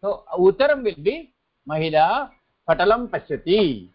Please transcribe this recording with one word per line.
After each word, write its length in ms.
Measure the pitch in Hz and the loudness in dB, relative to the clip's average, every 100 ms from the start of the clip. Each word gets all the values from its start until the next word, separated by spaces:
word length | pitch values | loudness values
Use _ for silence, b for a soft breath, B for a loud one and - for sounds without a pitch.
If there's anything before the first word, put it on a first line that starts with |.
So, 200 | 196 196 - 175 | -6 -8 -8 2
uttaram 440 | 185 190 277 285 | 2 4 2 2
will 200 | 233 160 | -2 -4
be 300 | 156 294 311 _ _ _ - | -4 -4 -10 _ _ _ -8
महिला 600 | 156 160 156 160 240 285 _ _ _ - | -4 0 2 2 2 -4 _ _ _ -4
पटलं 400 | 165 185 226 240 | 0 2 2 -2
पश्यति। 800 | - - 143 - 202 185 117 90 | -10 -8 -10 -2 0 2 -2 -10